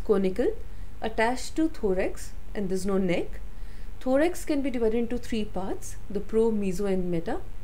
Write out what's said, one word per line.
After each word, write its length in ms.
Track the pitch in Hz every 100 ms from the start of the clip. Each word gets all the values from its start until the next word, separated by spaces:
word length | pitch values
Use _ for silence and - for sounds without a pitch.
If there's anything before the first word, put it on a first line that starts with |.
| -
conical, 480 | 196 185 190 302 - - - - -
attached 540 | 226 220 226 254 - -
to 120 | 320
thorax, 640 | - 208 190 - - - - - 220
and 140 | 190
there's 160 | 185 190
no 120 | 190
neck. 420 | 190 180 403 - - - - - - -
Thorax 460 | - 269 320 359 -
can 160 | 294
be 80 | 269
divided 280 | 247 226 226
into 200 | 233 240
three 280 | - 226 220
parts, 500 | 185 196 359 - - -
the 100 | 202
pro, 320 | - 220 226
meso, 340 | 214 202 180 202
and 200 | 185 180
meta, 300 | 170 170 311 - -